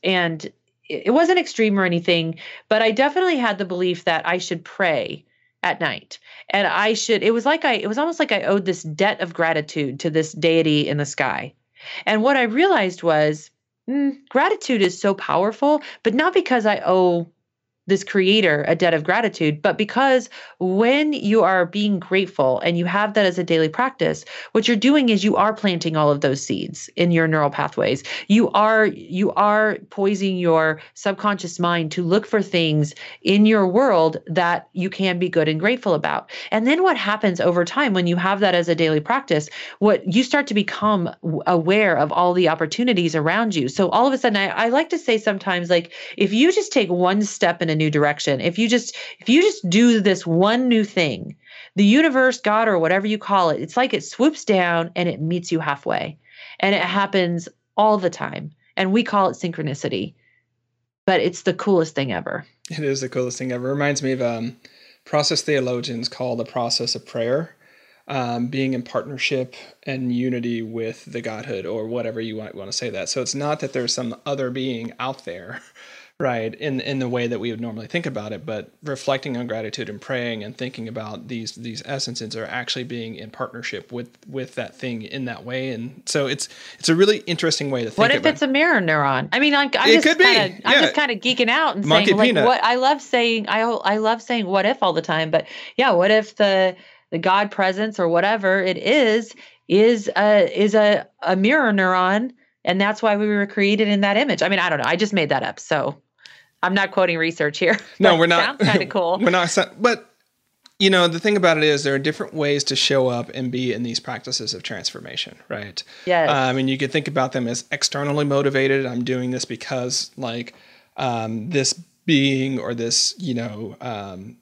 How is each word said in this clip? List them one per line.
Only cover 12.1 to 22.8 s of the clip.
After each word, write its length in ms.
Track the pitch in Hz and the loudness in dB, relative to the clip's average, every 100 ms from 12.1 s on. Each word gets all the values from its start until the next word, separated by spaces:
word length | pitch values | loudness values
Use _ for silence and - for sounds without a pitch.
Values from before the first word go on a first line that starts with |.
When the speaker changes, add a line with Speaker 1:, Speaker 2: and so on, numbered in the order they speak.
| 214 | 2
Speaker 1:
what 140 | 240 269 | 2 2
I 60 | |
realized 600 | 240 240 381 320 190 175 | 2 2 4 4 0 0
was, 480 | 170 151 151 151 - _ _ _ - | 2 2 2 0 -8 _ _ _ -6
mm, 240 | 277 277 277 - | -2 -2 -4 -2
gratitude 520 | 262 339 427 - 233 | 0 2 0 -2 0
is 160 | 185 180 | 0 0
so 160 | 202 | 0
powerful, 680 | 196 - 151 202 214 285 302 - - | 0 -2 0 0 0 2 0 -2 -6
but 100 | 226 | 0
not 200 | 233 330 | 2 2
because 320 | 370 359 254 214 | 2 2 2 2
I 160 | 202 - | 0 2
owe 420 | 185 180 170 170 _ _ _ _ _ - | 4 4 2 -2 _ _ _ _ _ -2
this 200 | 196 196 | 0 0
creator 580 | 202 185 214 185 147 - | 2 4 4 4 2 2
a 100 | 165 | 2
debt 160 | 175 | 2
of 100 | 165 | 2
gratitude, 580 | 156 202 226 - 156 151 | 2 0 0 0 -2 2
but 160 | 175 165 | 0 0
because 520 | 208 240 269 254 247 - - - | -2 2 2 2 0 -12 -18 -6
when 520 | 185 196 233 285 302 | 0 2 4 4 2
you 320 | 285 202 220 | 0 2 4
are 220 | 185 185 175 | 4 2 0
being 340 | 202 208 190 | 0 0 -2
grateful 600 | - 190 190 - 131 127 | 0 0 0 0 0 2
and 160 | 175 | 0
you 80 | 175 | 0